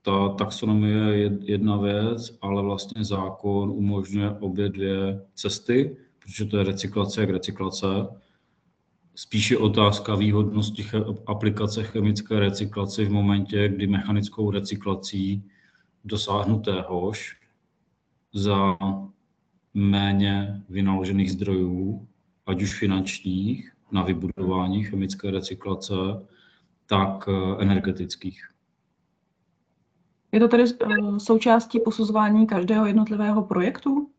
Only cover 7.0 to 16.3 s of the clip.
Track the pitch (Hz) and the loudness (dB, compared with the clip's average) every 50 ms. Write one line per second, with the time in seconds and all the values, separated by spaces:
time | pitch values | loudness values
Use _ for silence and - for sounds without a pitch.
7 | 98 95 - 113 107 95 92 92 - - 98 - 95 95 - - - 98 95 101 | -2 0 0 -2 0 0 0 -2 -4 -6 -6 -4 -6 -4 -4 -2 -2 -2 0 -2
8 | - - - - _ _ _ _ _ _ _ _ _ _ _ _ _ _ _ _ | -4 -6 -10 -18 _ _ _ _ _ _ _ _ _ _ _ _ _ _ _ _
9 | _ _ _ - - _ - 107 - - 127 110 110 104 101 110 107 104 101 - | _ _ _ -20 -12 _ -2 -2 2 2 2 4 4 2 4 6 4 4 4 0
10 | - - 104 95 104 104 104 104 104 - 107 107 104 - - - 104 - 113 107 | -2 -2 0 2 2 2 4 4 2 2 0 -2 -2 -2 -6 -8 -8 -4 -4 -4
11 | 107 110 107 - - - 104 104 110 104 101 107 107 101 - 113 107 - - 113 | -2 -2 -6 -8 -6 -8 -6 -2 -2 -2 0 0 -4 -4 -2 -4 -6 -4 -2 0
12 | 104 107 101 101 - - 110 104 101 98 98 - 107 104 - 104 98 98 - 110 | 2 2 0 0 -2 -2 0 2 2 2 0 -2 -6 -6 -4 -4 -4 -4 -2 -2
13 | 107 98 104 101 101 101 101 101 98 101 107 101 101 101 95 95 104 98 101 98 | 0 0 2 2 2 4 2 2 0 0 0 2 2 2 0 0 0 0 0 0
14 | - - 104 104 101 - - - 107 104 101 101 101 - 107 98 - 101 95 92 | 0 0 0 0 0 -2 -4 -2 -2 0 0 -2 -4 -6 -8 -6 -4 -4 -4 -4
15 | - - 107 98 95 98 101 101 101 - _ _ _ _ _ _ _ _ _ _ | -6 -8 -4 -2 -2 -2 -2 -4 -6 -12 _ _ _ _ _ _ _ _ _ _
16 | - 101 107 104 - 104 | -10 -8 -6 -6 -4 -2